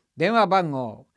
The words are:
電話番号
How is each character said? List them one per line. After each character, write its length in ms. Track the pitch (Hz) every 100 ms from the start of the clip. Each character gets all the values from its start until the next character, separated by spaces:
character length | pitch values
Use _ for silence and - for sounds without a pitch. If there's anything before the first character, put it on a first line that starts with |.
| _ -
電 160 | 170
話 160 | 233 196
番 240 | 190 170
号 340 | 139 120 107 -